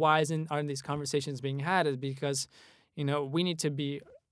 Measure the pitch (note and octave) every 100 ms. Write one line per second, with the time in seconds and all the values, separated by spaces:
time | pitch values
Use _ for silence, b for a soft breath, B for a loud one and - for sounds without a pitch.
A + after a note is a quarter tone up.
0 | D#3 D#3 D#3 D#3+ D#3 D3 D3+ C#3 - D3
1 | C#3+ D3 C3+ C3+ C3+ C#3 D3 F#3 D#3+ C3
2 | C#3 C3+ C#3+ C3+ - b b b b -
3 | C#3+ D3 C#3 D3+ F3+ E3 D#3 C#3+ C#3+ C#3+
4 | - - _